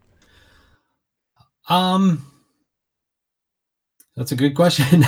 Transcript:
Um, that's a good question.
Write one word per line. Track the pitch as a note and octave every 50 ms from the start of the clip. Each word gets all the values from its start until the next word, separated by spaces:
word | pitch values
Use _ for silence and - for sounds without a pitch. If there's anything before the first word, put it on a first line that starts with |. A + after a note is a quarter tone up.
| _ _ _ _ _ _ _ _ _ _ _ _ _ _ _ _ _ _ _ _ _ _ _ _ _ _ _ _ _ _ _ _ _
Um, | - E3+ F3+ F#3 F#3 F#3 F#3+ G3 F#3 D#3+ C3 - - _ _ _ _ _ _ _ _ _ _ _ _ _ _ _ _ _ _ _ _ _ _ _ _ _ _ _ _ _ _ _ _ _ _ _ _ _
that's | B2+ A#2+ - C#3
a |
good | B2 C#3 C#3+ C#3
question. | D3+ F3 F3 - D3+ C3 C3+ F3 E3 B2+